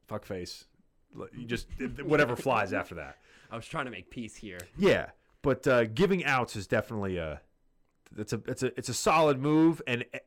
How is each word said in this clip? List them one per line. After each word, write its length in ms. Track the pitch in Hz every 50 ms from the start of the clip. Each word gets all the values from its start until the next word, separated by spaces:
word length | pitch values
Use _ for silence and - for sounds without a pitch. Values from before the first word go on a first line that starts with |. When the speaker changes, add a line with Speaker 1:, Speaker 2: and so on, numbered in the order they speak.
| _ -
Speaker 1:
fuck 160 | 107 104 -
face." 400 | - 101 92 90 - - - - _ _ _ _ _ _ _ _ _ -
Like, 160 | - 95 - -
you 80 | - 120
just, 240 | 113 120 113 - - - - 131
<laughs> 160 | 120 120 131
whatever 320 | 139 143 151 143 147 120 123
flies 360 | - - 139 120 110 101 95
after 240 | 104 98 87 - 87
that. 220 | 82 73 69 - _ _ _ _ - - -
Speaker 2:
I 60 | -
was 100 | 117 -
trying 180 | - - 160 135
to 60 | 123
make 180 | 107 92 92 -
peace 240 | - 127 117 107 -
here. 240 | - - 101 90 90 90 - -
Speaker 1:
Yeah. 340 | 156 202 185 123 90 64 - - _ _ _ _ _
But, 240 | - 143 131 127 - 139
uh, 160 | 127 120 117
giving 400 | 110 113 127 190 170 196 175 160
outs 320 | 143 135 127 120 - -
is 100 | 110 92
definitely 520 | - 127 110 104 - 117 107 98 95 92 87
a, 220 | 80 78 73 - - _ _ _ _ _ _ _ _ _ _ _ _ - -
it's 160 | - 107 -
a, 80 | 123 107 -
it's 160 | - 131 -
a, 140 | 131 123 - -
it's 100 | 117 -
a 60 | 117
solid 440 | - - 214 160 160 160 151 143 127
move. 400 | 135 151 151 156 160 165 160 - -
And 180 | - 120 120 120 - - - -